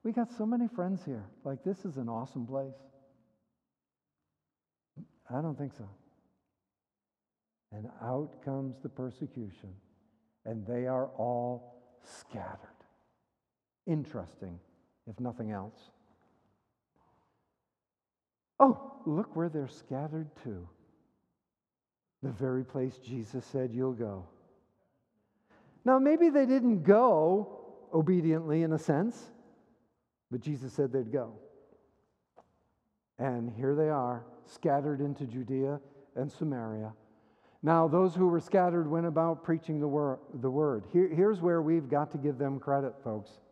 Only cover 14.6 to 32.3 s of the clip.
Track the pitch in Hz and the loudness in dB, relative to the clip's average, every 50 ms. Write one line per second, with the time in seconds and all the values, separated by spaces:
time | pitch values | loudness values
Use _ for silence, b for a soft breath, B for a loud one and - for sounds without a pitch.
14.6 | _ _ _ _ _ _ _ _ _ 117 107 - 123 123 117 123 117 107 107 98 | _ _ _ _ _ _ _ _ _ -16 -10 -8 -8 -8 -8 -8 -8 -8 -8 -8
15.6 | 95 107 - - - - _ _ _ _ _ _ _ _ _ _ _ _ _ _ | -10 -12 -16 -20 -20 -20 _ _ _ _ _ _ _ _ _ _ _ _ _ _
16.6 | _ _ _ _ _ _ _ _ _ _ _ _ _ _ _ _ _ _ _ _ | _ _ _ _ _ _ _ _ _ _ _ _ _ _ _ _ _ _ _ _
17.6 | _ _ _ _ _ _ _ _ _ _ _ _ _ _ _ _ _ _ _ - | _ _ _ _ _ _ _ _ _ _ _ _ _ _ _ _ _ _ _ 6
18.6 | 277 269 233 - - - - - - 160 147 170 220 - - 160 170 170 156 151 | 6 6 6 0 -4 -16 -16 -8 -4 -2 -2 -2 -2 -4 -4 -4 -4 -2 -2 -4
19.6 | 139 120 - - - - 135 131 147 156 156 160 160 147 - - - 127 104 90 | -6 -6 -10 -16 -10 -8 -6 -6 -6 -6 -6 -8 -8 -8 -12 -14 -12 -10 -10 -10
20.6 | 87 85 - _ _ _ _ _ _ _ _ _ _ _ _ _ _ _ _ _ | -12 -14 -18 _ _ _ _ _ _ _ _ _ _ _ _ _ _ _ _ _
21.6 | _ _ _ _ _ _ _ _ _ _ _ _ - 135 120 98 135 131 127 131 | _ _ _ _ _ _ _ _ _ _ _ _ -8 -8 -4 -4 -4 -2 -2 -2
22.6 | 127 127 - 139 127 131 - - - 110 127 123 110 107 - 127 - - - 135 | -4 -4 -4 -4 -4 -4 -6 -10 -12 -10 -8 -8 -8 -8 -10 -10 -10 -6 -4 -4
23.6 | 127 123 113 123 131 131 127 110 117 107 101 95 90 85 - _ _ _ _ _ | -4 -2 -2 -2 -2 -2 -2 -4 -6 -6 -6 -10 -12 -16 -20 _ _ _ _ _
24.6 | _ _ _ _ _ _ _ _ _ _ _ _ _ _ _ _ b b b b | _ _ _ _ _ _ _ _ _ _ _ _ _ _ _ _ b b b b
25.6 | b b b b _ 240 262 262 262 285 311 320 339 330 277 294 269 247 262 269 | b b b b _ 4 6 6 6 6 6 6 6 6 6 6 4 6 4 4
26.6 | 233 247 220 180 151 180 202 220 254 247 190 156 156 165 185 208 208 - - - | 4 4 2 4 6 6 8 8 8 6 6 6 6 4 4 2 0 -4 -12 -18
27.6 | - - - - - - - 165 156 156 185 175 156 165 156 160 165 156 151 160 | -18 -20 -20 -20 -16 0 0 2 4 4 4 4 4 2 2 2 0 0 2 2
28.6 | 165 160 160 156 - - 147 139 180 233 - - - - - - - - - _ | 2 2 0 0 2 2 2 2 2 0 -4 -8 -16 -20 -20 -20 -20 -20 -20 _
29.6 | _ _ _ _ _ _ _ _ _ _ _ _ _ _ 120 123 - 151 147 123 | _ _ _ _ _ _ _ _ _ _ _ _ _ _ -8 -6 -4 -4 -6 -6
30.6 | 131 127 - - 143 131 120 135 120 110 117 143 120 110 110 110 - - - - | -6 -6 0 0 0 2 2 -2 -2 0 -2 -2 -2 -4 -10 -18 -20 -20 -20 -20
31.6 | - _ _ _ _ _ _ _ _ _ _ _ _ _ | -20 _ _ _ _ _ _ _ _ _ _ _ _ _